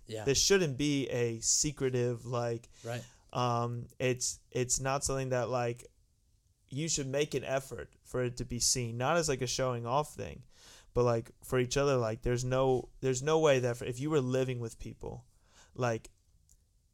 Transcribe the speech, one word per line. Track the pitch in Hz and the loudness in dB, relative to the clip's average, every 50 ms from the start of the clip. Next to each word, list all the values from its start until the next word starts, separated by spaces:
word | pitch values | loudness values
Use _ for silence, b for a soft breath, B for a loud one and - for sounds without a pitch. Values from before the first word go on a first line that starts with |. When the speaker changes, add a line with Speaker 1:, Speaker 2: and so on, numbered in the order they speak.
| - - | -14 -10
Speaker 1:
Yeah. | 110 107 107 | -10 -2 0
Speaker 2:
This | 147 202 196 | 2 2 4
shouldn't | - - 196 196 180 151 131 123 | 6 6 6 6 4 2 0 0
be | 143 147 143 139 135 - | 0 2 2 2 0 0
a | - 123 120 117 117 113 | 0 0 0 0 0 -2
secretive, | 113 - - - - 151 143 - 139 131 127 123 120 120 120 117 117 | 0 2 2 2 2 0 -2 -2 0 0 2 2 2 0 -2 -4 -6
like, | 117 127 120 120 117 117 117 - - B B - | -6 -4 -2 -2 -2 -4 -4 -8 -12 B B -10
Speaker 1:
Right. | 117 120 120 120 B B B B _ - | -8 -8 -8 -8 B B B B _ -4
Speaker 2:
um, | 131 123 123 120 117 120 120 120 120 123 - - - | -2 0 0 2 0 0 -2 -4 -6 -10 -10 -6 -2
it's, | 127 127 127 123 - - - - _ _ | 0 0 0 0 -2 -4 -6 -8 _ _
it's | - 127 127 123 - - | -4 -2 -2 0 -2 -2
not | 131 135 135 143 139 | 0 -2 -2 -2 -2
something | - 135 135 135 131 | -2 -2 -2 -2 0
that, | 127 123 120 104 | 0 0 0 0
like, | 127 127 120 120 120 123 - - _ _ _ _ _ _ _ _ _ _ _ _ _ _ _ _ | 0 -2 -2 -2 -4 -6 -10 -18 _ _ _ _ _ _ _ _ _ _ _ _ _ _ _ _
you | 131 131 156 165 | -8 -6 -4 -2
should | - - 139 131 | -2 -4 -2 -2
make | 131 143 156 151 - | 0 0 0 0 -2
an | 131 - | -4 -2
effort | - 131 139 135 - 120 - 71 - _ _ _ | -2 -2 -2 -2 -4 -8 -12 -12 -14 _ _ _
for | - - 123 127 | -6 -4 -2 -2
it | 123 120 - | -2 -2 -6
to | 123 | -6
be | - 123 120 | -6 -4 -2
seen, | - - - 131 120 113 113 120 | 0 0 0 0 -2 -4 -4 -2
not | 123 135 165 175 | 0 2 2 2
as, | 160 156 | 2 0
like, | 139 127 | 0 -2
a | 127 120 | -2 -2
showing | - - 131 127 123 120 117 | -2 0 0 0 -2 -2 -2
off | 117 123 143 151 - - | 0 0 0 0 -2 -6
thing, | - 107 90 71 - - B B B B B B B B B - | -12 -12 -12 -12 -14 -18 B B B B B B B B B 0
but, | 123 120 | 2 4
like, | 120 117 117 117 - - _ - | 4 4 2 0 -4 -12 _ -8
for | - - 127 | -2 0 0
each | 123 120 - | 0 2 2
other. | 143 139 143 139 127 | 2 4 4 4 4
Like, | 117 110 113 113 | 2 0 -2 -2
there's | - 120 123 120 127 | -2 0 0 0 0
no, | 123 127 127 135 131 131 127 - - - - | 0 2 2 4 4 4 2 0 -4 -8 -4
there's | - 131 131 123 | -2 0 0 0
no | 131 151 160 160 | 2 2 4 6
way | 156 151 135 131 | 6 6 6 6
that | 123 120 120 | 4 0 -2
for, | 120 - | -2 -4
if | - 120 120 | -6 -6 -4
you | 135 151 | -2 0
were | 165 151 | 2 2
living | 127 127 127 131 131 127 127 120 | 2 2 2 0 0 0 -2 -4
with | 117 113 - - | -6 -8 -10 -12
people, | - 117 113 - - 110 120 123 - _ b b b b b b b b b | -12 -14 -12 -12 -12 -12 -12 -12 -16 _ b b b b b b b b b
like, | 131 123 120 113 110 - - - _ _ _ _ _ _ _ - _ _ _ _ _ _ _ | -2 -2 -2 -2 -2 -6 -12 -20 _ _ _ _ _ _ _ -20 _ _ _ _ _ _ _